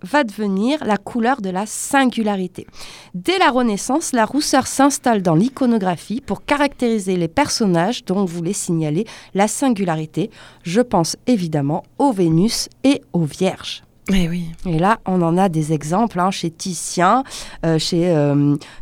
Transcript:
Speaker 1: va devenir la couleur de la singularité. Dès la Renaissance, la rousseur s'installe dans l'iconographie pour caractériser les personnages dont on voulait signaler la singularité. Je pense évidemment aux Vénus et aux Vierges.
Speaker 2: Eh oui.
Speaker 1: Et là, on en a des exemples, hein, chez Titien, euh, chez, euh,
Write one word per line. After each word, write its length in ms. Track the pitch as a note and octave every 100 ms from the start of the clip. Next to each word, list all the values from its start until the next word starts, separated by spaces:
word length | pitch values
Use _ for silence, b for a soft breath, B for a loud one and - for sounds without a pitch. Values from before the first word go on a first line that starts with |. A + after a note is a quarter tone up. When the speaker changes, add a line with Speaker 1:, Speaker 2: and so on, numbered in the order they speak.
Speaker 1:
va 220 | F#3 D4
devenir 600 | A#3 G#3+ G#3 F#3+ A#3 D4+
la 140 | G#3+ G3+
couleur 420 | - B3 A#3 C4+
de 80 | F#3+
la 160 | F3+
singularité. 1000 | G#3+ - - C#4 B3+ A3+ G#3+ G3 F3+ - - B B B B
Dès 240 | F3+ A#3+ F#4+
la 120 | D#4+
Renaissance, 640 | B3 A#3+ G3+ - D4 -
la 140 | A#3+ G#3+
rousseur 400 | C#4 - C4+ A3
s'installe 560 | - C#4 - B3 G#3+
dans 140 | F3+ D#3+
l'iconographie 840 | B3 - B3+ A3+ F#3 E3+ - A3
pour 240 | - F#3+
caractériser 720 | - C#4+ C#4+ - A#3+ A3 F#3+ F3+
les 120 | E3
personnages 760 | - - - G#3 E3+ F#3 B3+
dont 140 | - F#3+
on 60 | F#3
voulait 260 | F3 E3
signaler 540 | G#3 - E3 D3+ D#3+ A3+ B B
la 160 | F#3+ G#3+
singularité. 800 | - C#4 G3 F3+ D#3+ D#3 D#3 G#3+ B B B
Je 180 | E3+ G3+
pense 340 | B3 F#3 D#3+ - -
évidemment 580 | A#3 E3+ D#3 C#3 F3 - -
aux 140 | C#4
Vénus 560 | G3 E3 D#3+ A3 - - -
et 160 | C4 C#4 -
aux 100 | F3
Vierges. 600 | D3+ - F#3 - - - - _ -
Speaker 2:
Eh 160 | F#3+ E3
oui. 200 | F3 E3 E3
Speaker 1:
Et 140 | F#3 D#3+
là, 220 | F#3+ A3
on 160 | - F#3
en 160 | E3 F3
a 140 | G3
des 240 | D#3+ D3+
exemples, 440 | D#3 D3+ F#3 A#3 F3+
hein, 120 | F#3
chez 200 | F#3+ E3+
Titien, 720 | - F#3+ E3 - F3+ F3 B3 C4+ B B B E3
euh, 120 | D#3+
chez, 300 | - E3 F3+
euh, 480 | D#3 C#3+ C#3+ C#3+ C#3+ B B